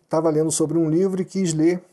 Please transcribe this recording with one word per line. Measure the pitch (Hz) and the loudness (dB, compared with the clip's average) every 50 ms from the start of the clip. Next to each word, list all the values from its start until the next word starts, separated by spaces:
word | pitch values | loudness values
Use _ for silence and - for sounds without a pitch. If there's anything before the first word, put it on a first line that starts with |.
| _ - | _ -4
tava | - 160 160 165 | -2 0 0 2
lendo | 151 151 156 160 | 2 2 0 0
sobre | 143 - 160 147 156 | 0 -2 -2 0 0
um | 170 165 156 | 0 0 2
livro | 156 175 190 190 185 185 185 | 2 0 0 0 -2 -4 -6
e | |
quis | - - 196 190 165 156 | -6 -4 -2 -2 -2 0
ler, | 156 156 170 180 180 - - | 2 2 2 2 0 -6 -14